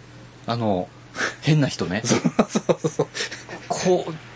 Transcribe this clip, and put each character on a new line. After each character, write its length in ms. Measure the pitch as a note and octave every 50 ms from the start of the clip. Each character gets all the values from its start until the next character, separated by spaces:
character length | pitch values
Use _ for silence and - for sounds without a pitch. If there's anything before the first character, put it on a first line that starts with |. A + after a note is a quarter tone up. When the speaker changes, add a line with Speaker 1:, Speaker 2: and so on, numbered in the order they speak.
| - - - - - - - - -
Speaker 1:
あ 100 | - A#2
の、 320 | A#2 A#2 G#2+ G2+ F2+ F2+ - - - - - - - - - - - -
変 180 | - D#3 D#3
な 80 | C#3+ B2+
人 160 | - - F#2+
ね。 160 | E2 F2 G#2+
Speaker 2:
<laughs> 60 | A#2
そ 100 | A#2+ -
う 40 | - - D#3+ - - G#3 -
そ 100 | - -
う 200 | - - E3+ -
そ 80 | - D#3+
う 20 |
そ 120 | - - C#3+
う。 40 | - - - - - - - - - - - - -
Speaker 1:
こ 440 | - - - F3+ F#3 F3 - - D#3+ D#3 - - -